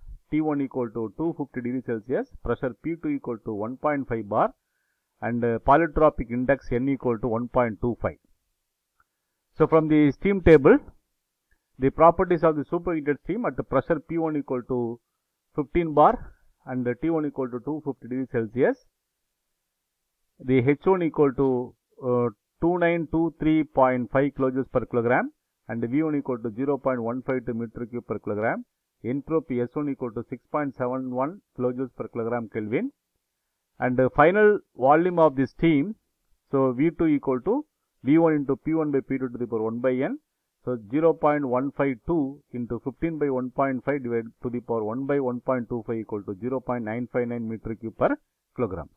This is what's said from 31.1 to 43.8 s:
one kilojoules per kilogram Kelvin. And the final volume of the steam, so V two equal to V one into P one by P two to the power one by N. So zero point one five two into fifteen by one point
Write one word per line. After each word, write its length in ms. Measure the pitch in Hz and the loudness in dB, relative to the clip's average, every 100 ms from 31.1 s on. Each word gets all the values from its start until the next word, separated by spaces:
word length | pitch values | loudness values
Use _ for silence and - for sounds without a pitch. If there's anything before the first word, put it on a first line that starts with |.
one 260 | 123 139 202 _ - | -4 -4 -6 _ -4
kilojoules 320 | 123 123 131 - | -4 -4 -8 -8
per 120 | 113 | -10
kilogram 400 | 120 113 120 113 | -6 -4 -4 -6
Kelvin. 380 | 113 107 139 269 - _ _ _ _ _ _ _ - | -8 -4 -2 -4 -10 _ _ _ _ _ _ _ -4
And 160 | 127 127 | -2 2
the 120 | 127 - | 2 4
final 440 | 156 202 208 208 - - | 4 6 4 4 -2 0
volume 420 | 131 156 180 175 | 4 4 4 4
of 160 | 156 | 4
the 120 | 135 131 | 4 -4
steam, 480 | - 165 147 185 220 _ _ _ _ _ | 0 2 2 0 -6 _ _ _ _ _
so 220 | 139 131 | 0 0
V 180 | 123 165 160 | 2 0 2
two 100 | 165 | 2
equal 340 | 143 139 127 | 2 0 -2
to 260 | 180 269 - _ _ _ | 0 -2 -4 _ _ _
V 140 | 120 160 | 2 4
one 160 | 165 | 4
into 220 | 151 135 135 | 2 0 -4
P 160 | 151 | -2
one 200 | 160 151 | -2 0
by 80 | 139 | -2
P 180 | - 135 | -2 -4
two 100 | 127 | -4
to 80 | 120 | -6
the 100 | 120 | -4
power 160 | 113 | -2
one 160 | 110 120 | -4 -2
by 100 | 131 | 0
N. 300 | 127 151 285 _ _ _ _ | 0 -2 -6 _ _ _ _
So 140 | - 123 101 | -8 -8 -4
zero 220 | 143 160 | 2 2
point 320 | 156 151 147 | 4 2 2
one 280 | 135 123 139 | 0 -2 -2
five 240 | - 139 123 - | -2 -2 -2 -2
two 340 | 170 135 143 _ | -2 -2 -6 _
into 280 | 123 117 117 | -8 -6 -6
fifteen 360 | 135 120 165 156 | -8 -4 -4 -2
by 100 | 143 | -2
one 220 | 127 127 | -2 -4
point 340 | - 139 127 | -2 -2 -2